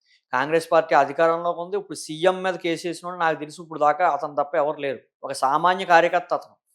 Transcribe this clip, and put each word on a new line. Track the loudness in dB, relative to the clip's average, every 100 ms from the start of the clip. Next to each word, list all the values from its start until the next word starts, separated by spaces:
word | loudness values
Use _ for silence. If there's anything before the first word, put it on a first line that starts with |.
| _ _ _
కాంగ్రెస్ | -2 2 0 2
పార్టీ | 2 4
అధికారంలోకి | 4 4 2 2 2 -2 -6
ఉంది. | -6 -8
ఇప్పుడు | -8 -12
సీఎం | -12 0 0 0
మీద | -2
కేసు | -4 -4 -4 -6
వేసిన | -8 -10
వాళ్ళు | -2
నాకు | -2 -2
తెలిసి | -6 -14
ఇప్పుడు | -10 0
దాకా | 0 2 2
అతను | 0 -4
తప్ప | -4 -2
ఎవరు | 0 -2 -2
లేరు. | -6 -6 _ _
ఒక | -10
సామాన్య | -2 0 2 2 2
కార్యకర్త | 4 4 4 0 -2
అతను, | -6 -8 _ _